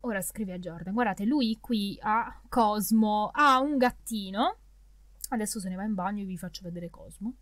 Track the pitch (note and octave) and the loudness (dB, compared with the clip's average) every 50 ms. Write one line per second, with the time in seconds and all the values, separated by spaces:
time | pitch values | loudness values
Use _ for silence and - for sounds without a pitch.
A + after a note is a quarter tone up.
0 | - B3 G#3+ G3 F#3 - - - A3 F#3 F3+ F3+ F3+ F3 E3 E3+ E3 F#3 G3 A#3 | -4 -2 -4 -2 -4 -6 -6 -6 -6 -6 -6 -8 -8 -8 -10 -8 -8 -2 0 2
1 | B3 G#3+ F#3 - G3+ A3 D4 D4+ B3 A3 A3+ - - - A#3+ G#3+ G3+ G3 - - | 2 2 2 0 0 2 4 4 2 2 0 -4 -2 -2 0 0 0 -2 -4 -4
2 | - G#3 G#3+ A3+ A#3 - - - - - - B3+ A3+ G#3+ G#3 G#3+ G3+ - A3 A3 | -2 0 2 2 0 -2 -8 -16 -14 -2 2 4 4 4 4 2 2 4 4 6
3 | A3 G#3+ G#3 G#3+ G#3+ G3+ - - D4 C#4+ C4 B3+ C4+ D4 D4+ C4+ B3 B3 A#3+ - | 6 6 4 2 0 0 2 4 6 6 6 6 4 2 2 2 2 2 2 -2
4 | - - A3+ G#3+ G3 F#3+ F#3+ G3+ B3+ F4 A4 - - - - - - - - - | -10 -6 -6 -6 -6 -4 -2 0 0 0 0 -4 -14 -20 -20 -20 -20 -20 -20 -20
5 | - - - - - - C4+ A3+ G#3+ G#3 - A3+ F3+ F#3+ F#3 F#3 G3 G#3+ G#3+ F#3 | -20 -20 -16 -16 -8 -6 -4 -2 -2 -2 -4 -6 -6 -6 -6 -4 -4 -4 -2 -2
6 | F3 F#3+ G#3 G#3 G3 F#3+ F#3 E3+ F#3 F3+ - - F#3+ F3 E3+ F3 F3 E3+ E3+ - | -2 -4 -4 -4 -6 -6 -8 -8 -10 -10 -12 -12 -12 -10 -10 -8 -10 -10 -14 -14
7 | E3 F3+ E3+ - G3+ A3+ C4+ - | -20 -20 -14 -10 -8 -8 -8 -10